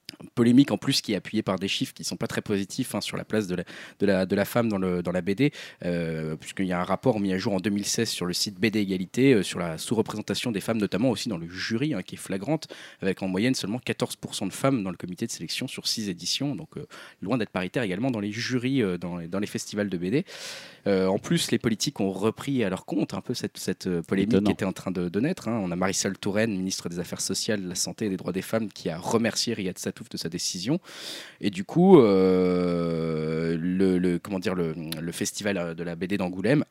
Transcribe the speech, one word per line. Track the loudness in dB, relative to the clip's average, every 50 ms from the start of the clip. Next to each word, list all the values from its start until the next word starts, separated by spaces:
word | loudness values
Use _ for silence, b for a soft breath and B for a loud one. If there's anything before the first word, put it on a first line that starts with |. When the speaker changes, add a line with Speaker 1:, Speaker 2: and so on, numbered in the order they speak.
| _ -20 -18 -18 -20 -6 0
Speaker 1:
Polémique | 4 6 8 8 8 8 6
en | 4
plus | 0 0 0 0 0
qui | 0 -2 -2
est |
appuyée | -4 -4 -2 -2 -2 0
par | 0 -2 0
des | -2
chiffres | -2 -2 -2 -4 -4 -6
qui | -8 -8
sont | -8 -4
pas | -4 -4
très | -4 -4 -4
positifs, | -2 0 0 0 -2 -2 -4 -6 -4 -4 -4
hein, | -4
sur | -4 -4 -6
la | -8 -6
place | -2 -2 -2 0
de | 0 -4
la, | -4 -6 B B B B B B _
de | 2
la, | 4 4 4 2
de | 2 2
la | 0 0
femme | 2 2 2 2 2
dans | 0
le, | 0 0 0 0 0 0
dans | 0
la | -2 0
B | 0 0
D, | 2 2 2 2 B B B B B B -4
euh, | -2 -2 -2 -2 -2 -4 -4 -4 -4 -6
puisqu'il | -6 -10 -12 -6 -4 -2
y | 0 0
a | -2
un | 0
rapport | 0 -2 2 2 2 2 2
mis | 0 0 0
à |
jour | 0 0 0 -2
en | 0
deux | 0 0
mille | 0 0 -2
seize | -2 0 0 0 -2
sur | -2 -4 -4
le | -2 -2
site | -2 -2 -4 -2 0
B | 0
D | 2 2 2
Égalité, | 0 0 0 -2 -2 -2 2 4 6 6 6
euh, | 6 4
sur | 0 -2 -4
la | -4 -4 -4
sous-représentation | -6 -4 0 0 0 0 0 -4 -6 -4 -4 -4 -2 -2 -2
des | -2 -2
femmes, | -2 -2 0
notamment | 0 0 0 2 2 2 2
aussi | 2 0 -2 -4
dans | -4
le | -6 -6
jury, | -8 -8 -8 -4 -4 -2 -2 -2 -2 -2
hein, | -4
qui | -6 -8 -12
est |
flagrante, | -14 -8 -6 -6 -6 -2 -2 -2 -2 -4 B B B B B B B
avec | -2 -2 -2 0 -2
en |
moyenne | 0 0 2 2 2 2
seulement | 0 -2 -4 -4 -4
quatorze | -2 -4 -2 -2 -2 -4 -4
pour | -8 -10 -8 -6
cent | -6 -6
de | -6 -2
femmes | 0 0 2 2 2 -2
dans | -4
le | -6
comité | -6 -8 -10 -6 -6 -6
de | -6
sélection | -6 -8 -8 -8 -6 -6 -6
sur | -8 -8 -6 -4
six | -4 -4 -2 -2 -4
éditions, | -4 -4 -4 -4 -2 -2 -2 -4 -4
donc, | -6 -10 -10 -12
euh, | -12 -12 B B B B B B B
loin | -4 -2 -2
d'être | -2 -2 -2
paritaire | -2 -2 -2 0 -2 -2 0
également | 0 0 0 0 0
dans | 0 -2
les | -2 -4
jurys, | -4 -4 -4 -2 -2 0 0 2 2 2 2
euh, | 2 0
dans | -2 -4 -6 -6
les, | -6 -6
dans | -6 -4 -4
les | -4
festivals | -4 -4 -8 -8 -4 -2 -2 -2 -2
de | -2
B | -2 0 0
D. | 0 0 -2 B B B B B B B B B B B B
Euh, | 2 2 4 4
en | 2 0 0
plus, | 0 0 0 0 2 0
les | 0 0
politiques | 2 0 0 0 -2 -4 -2 -2
ont | -2 -2
repris | 0 0 0 0 0 -2 -4 -2 0 0 0
à | 0
leur | -2 -4 -4
compte | -4 -2 -2 -2 -2 -4
un | -6
peu | -4 -4 -4
cette, | -4 -4 -6 -8
cette, | -6 -4 -4 -4 -2 -2
euh, | -2 -2 -2
polémique | -2 0 0 2 2 4 4
Speaker 2:
Étonnant. | 4 6
Speaker 1:
qui | 4 2
était | 2 0
en | -2 -2
train | -4 -6 -4
de, | -2 -2 -2 0
de | 0 0
naître, | 0 0 -2 -4 -4
hein. | -4 -2 -2 -2
On | -2
a | 0
Marisol | 0 0 2 2 0 -2 -2 -2
Touraine, | -2 -4 -2 2 2 2 2 0
ministre | -2 -2 -2 -4 -4 -6 -6
des | -6 -6
Affaires | -6 -6 -6 -6
sociales, | -4 -4 -2 -2 0 -2 -2 -2 -2
de | -6
la | -4
Santé | -4 -4 -4 -4 -4 -2
et | -2
des | -2
droits | -2 -4 -4 -4
des | -4
femmes, | -2 0 0 0 0 -2
qui | -8 -8 -6 -6
a | -6
remercié | -4 -2 2 2 2 2 2 0 0 -2 -2 -2
Riyad | -2 -4 -4 -6
Satouf | -4 -6 -8 -8 -8 -12 -10
de | -10
sa | -8 -6 -6
décision. | -6 -4 -4 -4 -4 -4 -2 -2 -2 -2 B B B B B B B B B B B B
Et | -4 -4
du | -4 -4 -8
coup, | 0 4 6 10 12 12 12
euh, | 12 10 8 8 8 6 6 6 4 4 4 2 2 2 2 0 0 0 0 0 0 -2 -2 -2 -2 -2 -2 0 0 0 0 0
le, | 0 0 2 4 4 4 4
le, | 4 4 2 2 0
comment | -2 -4 -6 -2
dire, | -2 -2 0
le, | 0 0 -2 -2 -6 -8 -8 -8 -6
le | -6 -6
festival, | -4 -4 -4 -4 -4 -4 -2 -2 -2
euh, | -2 -2 -4 -6
de | -6 -6
la | -8 -6
B | -6 -4
D | -2 -2
d'Angoulême | -2 -2 -2 -2 0 2 4 4 4 2 -2